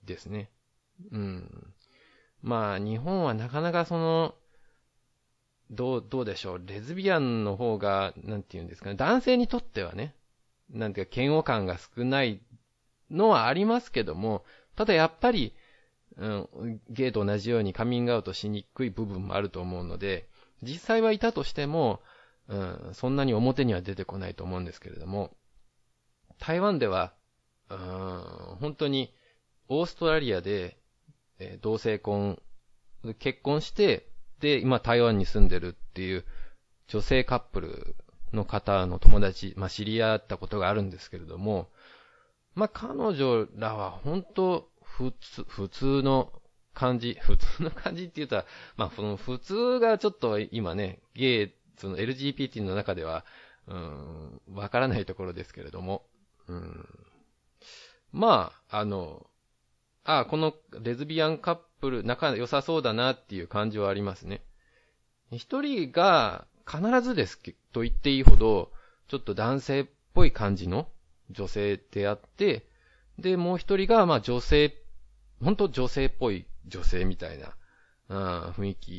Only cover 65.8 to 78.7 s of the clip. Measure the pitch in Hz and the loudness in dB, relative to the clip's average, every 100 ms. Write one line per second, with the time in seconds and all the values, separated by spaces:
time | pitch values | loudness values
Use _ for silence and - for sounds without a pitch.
65.8 | 135 165 190 160 107 90 - _ - 151 | -2 2 4 6 2 -4 -14 _ -12 -4
66.8 | 214 254 240 196 95 - - - _ 120 | 0 2 2 0 -2 -4 -18 -18 _ -4
67.8 | 117 - 143 135 127 - 110 98 - - | 0 2 2 10 12 12 10 4 -2 -12
68.8 | - _ - 135 110 101 113 135 131 139 | -20 _ -12 -8 -6 -4 -2 -2 -2 -4
69.8 | 135 _ _ - - - 104 95 90 104 | -4 _ _ 10 10 10 0 -2 -2 -4
70.8 | 175 - _ _ - 98 95 104 101 98 | -6 -12 _ _ -18 -10 -8 -4 -2 -4
71.8 | _ 101 101 104 - - 202 113 - _ | _ -4 -4 -4 -8 -2 0 0 -6 _
72.8 | _ _ _ - 185 185 175 180 - 196 | _ _ _ -8 -2 0 0 -2 0 0
73.8 | 196 226 175 131 117 123 - 147 147 - | 4 6 6 2 0 -2 4 4 4 0
74.8 | - - - - - - 127 147 190 131 | -16 -18 -20 -20 -20 -4 -2 0 0 0
75.8 | 123 139 135 - 123 92 - - 90 92 | 0 2 0 2 0 -2 -6 -14 -14 2
76.8 | - 90 92 87 82 80 76 - - _ | 4 4 2 -2 -6 -12 -14 -16 -18 _
77.8 | _ _ - 98 95 87 87 90 101 | _ _ -12 -6 -4 -6 -6 -6 -6